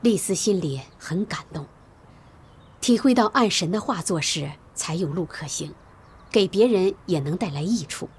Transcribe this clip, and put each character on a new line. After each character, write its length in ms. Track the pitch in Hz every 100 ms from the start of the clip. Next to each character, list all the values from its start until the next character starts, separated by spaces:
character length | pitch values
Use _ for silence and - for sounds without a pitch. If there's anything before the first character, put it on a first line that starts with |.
丽 160 | 233 196
丝 160 | -
心 260 | 190 - 196
里 220 | 170 135 - -
很 260 | - 165 208
感 180 | - -
动， 140 | 165 143 - - - - - - - - - - -
体 160 | - 233
会 160 | 269
到 140 | 247 220
按 220 | 277 226
神 180 | - 165
的 100 | 208
话 220 | 202 202
做 180 | - 170
事 320 | 143 160 143 147 -
才 220 | - - 160
有 120 | 175
路 180 | 160 160
可 200 | - -
行， 300 | - - - - - - - -
给 160 | 226 196
别 180 | 190 240
人 300 | 214 190 196 -
也 140 | 160
能 180 | 139 175
带 140 | 208
来 100 | 139
益 240 | 160 226 151
处。 240 | - -